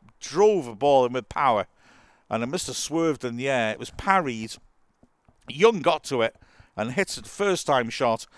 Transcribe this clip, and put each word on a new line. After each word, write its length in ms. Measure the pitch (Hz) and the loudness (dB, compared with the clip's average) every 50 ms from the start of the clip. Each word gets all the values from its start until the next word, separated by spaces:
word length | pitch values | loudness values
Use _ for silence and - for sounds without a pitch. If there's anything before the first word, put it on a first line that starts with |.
| _ - - - | _ -20 -20 -18
drove 460 | - - 139 180 208 214 208 175 131 | -14 -4 2 4 4 6 4 2 -2
the 80 | 117 110 | -6 -6
ball 320 | 95 143 143 139 131 127 | 0 2 4 6 6 4
in 80 | 120 127 | 2 0
with 160 | 127 107 - | -4 -6 -6
power, 360 | - - 143 127 113 101 90 - _ _ _ _ - - _ _ _ _ _ - | -4 0 2 2 2 2 0 -4 _ _ _ _ -20 -20 _ _ _ _ _ -6
and 140 | 107 113 | -4 -4
it 40 | 117 131 | -4 -4
must 180 | 160 180 - | -4 -6 -6
have 100 | - 123 | -6 -8
swerved 480 | - - - 151 165 165 160 139 - 127 | -8 -6 -4 -2 0 0 0 0 -2 -4
in 120 | 120 117 | -8 -6
the 120 | 120 131 135 | -4 -2 -2
air. 240 | 135 123 113 107 | 0 0 0 -2
It 60 | 107 - | -4 -6
was 120 | 113 - | -10 -14
parried. 680 | - - - 196 190 190 160 131 113 110 110 113 - - _ _ _ _ _ _ _ _ _ _ _ _ _ _ _ _ - - | -12 -6 0 0 2 2 0 -2 -6 -6 -8 -10 -12 -16 _ _ _ _ _ _ _ _ _ _ _ _ _ _ _ _ -16 -10
Young 320 | - 147 202 233 226 170 | -2 4 4 4 4 4
got 240 | 127 170 160 151 - | 2 0 0 0 -2
to 160 | - 139 120 | -2 0 2
it 160 | 113 113 - _ - _ _ _ - _ - - | 2 0 0 _ -20 _ _ _ -20 _ -6 -6
and 140 | 107 123 | -4 -4
hits 260 | 127 196 190 - - 123 | -2 -2 -2 -2 -4 -10
it 80 | 110 | -12
first 400 | - - - 202 202 180 - - | -12 -6 -2 0 0 0 0 0
time 240 | - 139 127 117 107 | 2 2 2 2 0
shot, 360 | - - 131 117 113 - - - _ | -2 0 0 0 0 -2 -4 -12 _